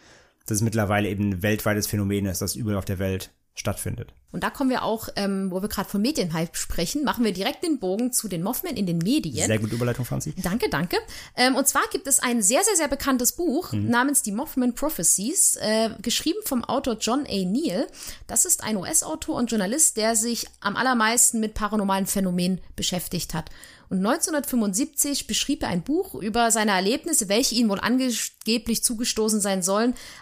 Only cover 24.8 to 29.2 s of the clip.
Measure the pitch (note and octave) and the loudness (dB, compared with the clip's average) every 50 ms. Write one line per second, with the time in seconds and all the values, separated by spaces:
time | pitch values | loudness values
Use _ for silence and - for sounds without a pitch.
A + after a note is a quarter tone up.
24.8 | D4 D#4 - - - C#4+ C#4+ - - - G#3+ - - - C#4+ D4+ - - - F#3 | -2 -2 0 -2 0 0 0 -4 -4 -2 -2 -2 0 0 0 0 0 0 0 -2
25.8 | - - D4 F4+ G4 - - - - G#3+ G3 A#3 A#3 A3+ A#3 A3+ G#3+ G#3+ G3 F#3 | 0 0 0 0 0 -2 -6 -6 -6 -2 2 4 4 4 4 4 4 4 2 2
26.8 | F#3 G3 B3+ D4+ - E4+ D#4 - A3 F3+ G3+ A3 - - A3 A#3 A#3+ G#3+ G3 F#3+ | 2 2 0 0 0 0 0 0 2 2 2 2 2 2 2 2 2 2 2 2
27.8 | - G#3 B3 B3+ C4 B3+ A3+ G#3+ - - - - - G#3+ A3+ A#3+ A3+ A3 A3+ - | 0 2 2 2 2 0 0 -2 -4 -6 -8 -6 -2 0 0 0 2 0 -2 0
28.8 | - - B3 G#3+ B3 - - - | 0 -2 -2 -2 -2 -2 0 0